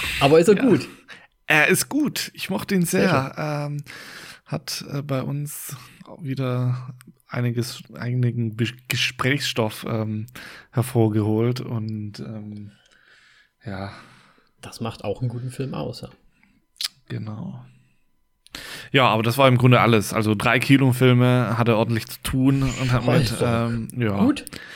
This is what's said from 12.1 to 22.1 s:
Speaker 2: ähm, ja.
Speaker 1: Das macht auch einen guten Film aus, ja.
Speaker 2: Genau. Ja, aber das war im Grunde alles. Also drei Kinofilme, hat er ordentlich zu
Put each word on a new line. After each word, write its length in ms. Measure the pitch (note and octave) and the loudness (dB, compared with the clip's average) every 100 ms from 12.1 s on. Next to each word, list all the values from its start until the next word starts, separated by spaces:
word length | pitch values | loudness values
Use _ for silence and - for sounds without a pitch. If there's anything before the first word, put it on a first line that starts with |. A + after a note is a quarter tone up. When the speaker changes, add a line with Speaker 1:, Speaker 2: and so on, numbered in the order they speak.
| G2+ | -12
Speaker 2:
ähm, 520 | - A2 G#2 G#2 G2+ - _ _ _ _ _ _ _ _ - | -12 -12 -14 -14 -16 -20 _ _ _ _ _ _ _ _ -12
ja. 260 | F#2+ G2 - - - _ _ _ _ | -10 -10 -14 -20 -20 _ _ _ _
Speaker 1:
Das 180 | - - | -16 -10
macht 220 | A2+ - | -10 -8
auch 180 | - - | -8 -4
einen 80 | B2 | -6
guten 200 | A#2 B2+ | -6 -10
Film 240 | - C#3 | -8 -8
aus, 280 | D#3 C3 - | -6 -8 -10
ja. 80 | - - _ _ _ _ _ - - _ - | -16 -20 _ _ _ _ _ -12 -12 _ -12
Speaker 2:
Genau. 560 | A#2+ A2 G#2+ - B2 - _ _ _ _ _ _ _ _ - - - - | -10 -8 -10 -12 -14 -18 _ _ _ _ _ _ _ _ -16 -14 -16 -2
Ja, 160 | C3+ A#2+ | 2 4
aber 160 | A2 | 4
das 140 | A2+ C3 | 2 4
war 80 | C3+ | 6
im 100 | B2 | 6
Grunde 220 | B2+ A#2+ | 6 6
alles. 340 | G#2+ A2 F#2+ | 6 4 2
Also 220 | A2 G#2+ G#2+ | 0 0 2
drei 240 | A#2+ B2 | 2 2
Kinofilme, 960 | A#2+ C#3 C3+ B2 B2+ B2 B2 B2 G#2+ A2+ | 4 4 4 4 6 6 4 2 0 0
hat 100 | A#2+ | 2
er 100 | G#2+ | 2
ordentlich 280 | A2+ A2+ | 0 -2
zu 160 | - | -6